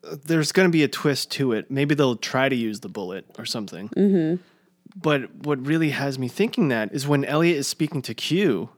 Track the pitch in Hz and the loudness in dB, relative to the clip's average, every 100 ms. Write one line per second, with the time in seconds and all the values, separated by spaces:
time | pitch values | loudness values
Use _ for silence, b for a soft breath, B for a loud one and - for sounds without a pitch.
0 | - 156 - 165 151 - 190 160 143 - | -12 -14 0 2 4 4 6 6 2 2
1 | 156 135 - - 135 107 - 135 143 147 | 0 0 -4 -2 0 0 -2 -2 0 2
2 | 135 117 - 131 135 127 113 104 101 92 | 2 0 -2 0 2 0 -2 -6 -10 -8
3 | 92 95 - - 117 123 101 85 107 - | -8 -8 -12 -14 -8 -8 -8 -10 -8 0
4 | 202 190 156 180 b b b _ - 196 | 4 4 2 -2 b b b _ -20 -6
5 | 165 147 120 - 139 143 131 160 160 135 | 0 0 -2 -10 -4 -4 0 0 0 0
6 | 139 135 127 - 214 - 165 117 107 123 | -4 -4 -6 0 -2 2 2 2 -2 -4
7 | 139 143 135 147 170 160 139 - 156 156 | 0 0 2 2 2 2 -2 -4 -4 -4
8 | 120 113 - 165 202 98 110 | -6 -8 -2 0 2 0 -4